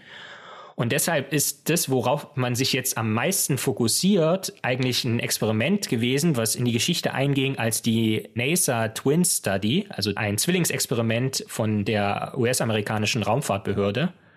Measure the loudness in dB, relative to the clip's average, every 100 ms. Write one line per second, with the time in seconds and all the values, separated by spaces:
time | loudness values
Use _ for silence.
0 | -8 -20 -18 -18 -20 -20 -14 -4 0 0
1 | 2 0 0 -2 -2 -4 -2 0 2 0
2 | 2 0 -2 -4 -2 0 0 0 -2 -2
3 | 0 0 0 0 0 0 0 0 2 2
4 | 4 4 4 2 -2 -6 -4 0 0 0
5 | 0 0 0 0 0 2 2 0 0 0
6 | 2 2 2 2 0 0 0 2 0 0
7 | 0 0 0 2 0 0 -2 0 0 2
8 | 2 0 -2 -4 0 0 2 0 0 -2
9 | 0 2 2 0 0 0 0 0 -2 -4
10 | -4 -2 -2 -2 0 2 0 -2 -2 0
11 | 0 0 0 -4 -8 -2 0 0 0 0
12 | 0 -2 -4 -2 0 0 0 0 0 -2
13 | 0 0 0 0 0 -2 -2 0 0 0
14 | -2 -4 -20